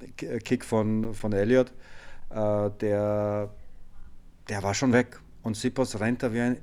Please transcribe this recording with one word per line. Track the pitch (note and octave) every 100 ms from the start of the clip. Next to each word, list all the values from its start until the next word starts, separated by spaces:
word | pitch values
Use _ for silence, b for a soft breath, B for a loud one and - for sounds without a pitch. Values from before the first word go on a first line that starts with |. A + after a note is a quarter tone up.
| - -
K-, | - A#2
Kick | - B2
von, | - A2+ G#2+ A2 A2+
von | G#2+ A2
Elliott, | G2+ G#2+ B2+ B2 - B B B B B
äh, | A2 G#2 G#2 G#2 G#2+
der, | G#2+ G2+ G#2 G#2 G#2 G#2 G2+ - - - - - - - - - -
der | G#2
war | G2
schon | G2+ C3
weg. | A#2+ B2 - - -
Und | A#2 G#2+
Sippers | B2+ B2+ B2+ G#2+
rennt | G#2+ B2
da | B2+
wie | A2+
ein | A#2+ B2